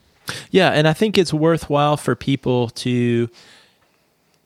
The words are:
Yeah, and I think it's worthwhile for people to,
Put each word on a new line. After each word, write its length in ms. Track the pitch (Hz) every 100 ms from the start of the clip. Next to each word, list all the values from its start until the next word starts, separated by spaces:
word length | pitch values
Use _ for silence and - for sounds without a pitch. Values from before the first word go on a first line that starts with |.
| _ _ - - -
Yeah, 200 | 185 165
and 160 | 123 156
I 40 |
think 260 | 156 220 196
it's 140 | 170
worthwhile 640 | 156 160 165 - 143 147 147
for 180 | -
people 540 | 123 - 139 131 123 117
to, 580 | - 127 123 120 117 117 - - - _ _ _ _ _ _ _ _